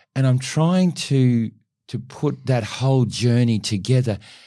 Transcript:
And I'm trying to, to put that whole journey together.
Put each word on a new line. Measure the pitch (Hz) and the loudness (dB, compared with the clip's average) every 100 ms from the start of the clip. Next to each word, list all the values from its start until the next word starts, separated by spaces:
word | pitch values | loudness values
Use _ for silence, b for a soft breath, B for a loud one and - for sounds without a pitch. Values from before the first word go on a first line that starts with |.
| b 135 | b -2
And | 135 | 2
I'm | 127 | 0
trying | - 156 165 185 180 | -2 0 2 2 0
to, | - - 139 127 120 110 - _ _ - | -2 -2 2 4 2 -2 -8 _ _ -12
to | 117 | -12
put | - - 147 139 - | -12 -6 -4 -4 -2
that | 127 | -2
whole | 104 - 131 135 113 | -2 -4 0 2 0
journey | - 120 120 120 110 | 0 0 2 2 0
together. | - 104 95 127 123 101 B B | -2 -4 0 0 0 -4 B B